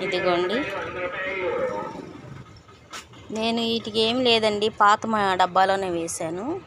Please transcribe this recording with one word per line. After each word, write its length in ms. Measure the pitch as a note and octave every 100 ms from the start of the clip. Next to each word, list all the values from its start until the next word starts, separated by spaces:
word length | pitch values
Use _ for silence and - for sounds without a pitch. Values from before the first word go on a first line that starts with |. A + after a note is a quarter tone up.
| F3+
ఇదిగోండి, 540 | F3+ F3 F3 F3+ A3 D4+ - E3 F3+ F3+ F#3 F#3 F#3 F3+ - - - - - - - - - - - - - - - - - - G#3+
నేను 260 | A3+ A#3
వీటికి 380 | A#3 A3+ A3+ G#3+ A3
ఏం 140 | A#3+ B3
లేదండి, 420 | A3+ A3 G#3 G#3+
పాత 360 | - G#3 G#3+ A3+
మా 220 | A3 G3 F#3
డబ్బాలోనే 540 | F3+ F3+ F#3+ G3 F#3+
వేశాను. 720 | E3+ E3 - E3 F3 A#3 F#4